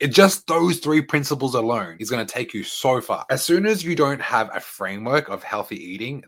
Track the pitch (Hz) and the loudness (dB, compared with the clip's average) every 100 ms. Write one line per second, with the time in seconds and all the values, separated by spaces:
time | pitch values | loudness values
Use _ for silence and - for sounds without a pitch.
0 | 143 127 196 - - 165 175 170 147 156 | 2 6 6 4 0 2 2 0 2 2
1 | 147 151 135 139 135 123 113 117 90 82 | 2 0 0 -2 0 0 0 0 -4 -8
2 | 107 120 107 127 113 104 - - 135 127 | -4 -4 -4 -6 -6 -8 -8 -2 2 2
3 | - 85 - - - 175 208 208 165 156 | 0 -4 -2 -2 2 4 4 0 0 2
4 | 139 139 - 120 107 98 - - 95 101 | 2 0 0 0 0 -6 -10 -10 -8 -6
5 | 113 147 - 98 - 104 98 104 87 95 | 0 0 0 -8 -6 -6 -6 -10 -10 -8
6 | 117 139 | -8 -10